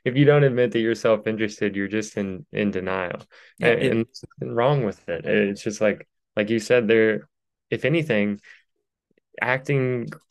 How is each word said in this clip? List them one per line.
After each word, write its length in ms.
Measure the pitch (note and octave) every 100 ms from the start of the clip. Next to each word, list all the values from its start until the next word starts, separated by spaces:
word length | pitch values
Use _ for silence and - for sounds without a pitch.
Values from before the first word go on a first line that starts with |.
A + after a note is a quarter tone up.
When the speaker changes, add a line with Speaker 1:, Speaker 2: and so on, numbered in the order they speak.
| C3
Speaker 1:
if 100 | B2+
you 100 | C#3+
don't 180 | D3 C#3
admit 260 | A#2+ B2
that 80 | A#2
you're 140 | A2+ A2
self-interested, 800 | A#2 G#2+ A2 G#2+ G#2+ - G#2 G2
you're 140 | G2
just 300 | A2 G#2+ -
in, 260 | G2 F#2 -
in 180 | G2+ G#2
denial. 520 | G2 F#2 F#2+ F2+ - - - - -
Speaker 2:
Yeah, 100 | A#2+
Speaker 1:
And, 140 | A#2
Speaker 2:
it 80 | C3
Speaker 1:
and 120 | A#2+ A#2
there's 200 | - - -
nothing 160 | B2+ A#2
wrong 300 | B2+ C#3+ G#2+
with 240 | F#2+ -
it. 160 | E2+ D#2+
It's 380 | G#2 G2+ G2+
just 180 | A2+ G#2
like, 260 | G#2+ G2 - _ _ -
like 140 | G#2
you 80 | A2+
said 280 | G#2+ B2 A2
there, 420 | A2+ A2 G#2 - _ _ _ _
if 160 | A#2 B2+
anything, 540 | E3 D#3 G#2+ G#2 G2+ - - _ _ _ _ _ _ _ -
acting 680 | A#2+ C3 C#3 C#3 B2+ B2 A#2 - _